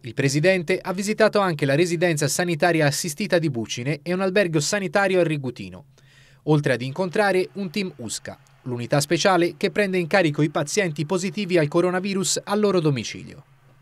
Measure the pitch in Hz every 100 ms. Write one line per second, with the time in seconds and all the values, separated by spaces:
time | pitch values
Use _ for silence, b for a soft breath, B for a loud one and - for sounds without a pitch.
0 | 117 110 135 143 180 185 165 185 - 190
1 | 208 214 214 208 190 151 139 143 175 170
2 | 175 151 143 - 175 156 180 160 147 147
3 | 175 147 208 180 156 117 107 - 127 165
4 | 170 185 190 196 180 156 147 208 185 202
5 | 196 185 160 151 131 - 95 90 - b
6 | b b b b 147 151 143 120 131 143
7 | 190 214 202 185 180 190 190 208 185 -
8 | 110 - - 95 _ _ 131 120 120 143
9 | 147 170 202 180 170 - 196 - 196 185
10 | 160 202 165 147 147 180 143 208 180 147
11 | 151 190 190 208 190 175 147 170 180 180
12 | 202 196 185 - - 208 208 185 156 131
13 | 101 92 - - - _ _ _